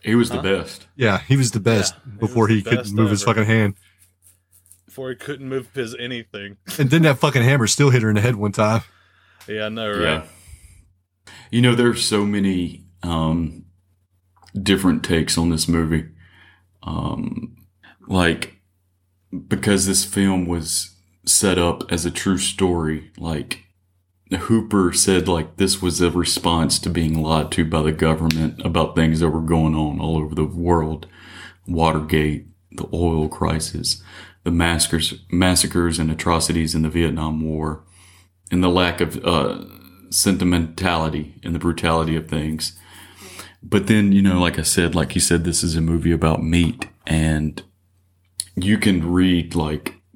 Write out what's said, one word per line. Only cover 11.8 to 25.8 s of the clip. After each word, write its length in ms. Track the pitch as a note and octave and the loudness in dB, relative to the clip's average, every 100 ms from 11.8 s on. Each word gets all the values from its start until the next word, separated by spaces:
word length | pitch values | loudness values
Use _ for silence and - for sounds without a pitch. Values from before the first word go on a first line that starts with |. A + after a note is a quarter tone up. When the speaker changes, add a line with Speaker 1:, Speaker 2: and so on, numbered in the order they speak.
| A#2+ | 2
Speaker 1:
are 60 | |
so 300 | A2+ - G#2 | 2 0 0
many, 640 | G2+ G#2 G2 F#2 E2+ - - - | 0 0 0 0 -4 -8 -20 -12
um, 640 | F2 E2 D#2+ E2+ D#2 - - _ _ _ _ _ _ _ - G2 | -4 0 0 0 -2 -8 -20 _ _ _ _ _ _ _ -14 -6
different 440 | F#2+ F#2+ F#2 D#2+ | 0 2 2 0
takes 320 | - E2 D#2+ - | 0 0 0 0
on 140 | E2+ | 0
this 180 | D#2+ E2+ | 0 0
movie. 380 | E2+ D#2+ D#2+ - - - _ - _ _ _ | 0 0 -2 -4 -18 -20 _ -20 _ _ _
Um, 720 | - E2 D#2 - - - - - _ _ - _ - | -10 -6 -6 -6 -6 -8 -12 -16 _ _ -20 _ -4
like, 480 | F#2 E2+ E2+ - - _ _ _ _ _ _ - F#2 - | 0 2 0 -6 -16 _ _ _ _ _ _ -14 -14 -6
because 380 | G2 G#2+ G2 F#2+ | -2 2 2 2
this 180 | F#2 | -2
film 420 | - G2+ G2 F#2+ F2 | -2 0 2 2 -2
was 500 | E2+ D#2+ - - _ _ _ - | -4 -4 -6 -8 _ _ _ 0
set 320 | - G2+ F2+ | 2 4 4
up 260 | E2+ E2 - | 2 0 -4
as 160 | F2 E2+ | -4 -4
a 40 | |
true 280 | - G2 F#2+ | -4 0 0
story, 720 | - - F#2+ F2 D#2 D#2 F2 - | -2 0 0 0 -2 -4 -8 -12
like, 460 | D#2+ D#2 B1+ - _ _ _ _ _ _ - | -6 -6 -6 -12 _ _ _ _ _ _ -8
Hooper 600 | F2+ - A2+ A2 G2+ F2+ | -6 0 0 2 2 2
said, 360 | - - F#2+ F2 | 2 2 2 2
like, 280 | E2+ D#2+ - | -2 -2 -2
this 240 | F#2+ - | 0 0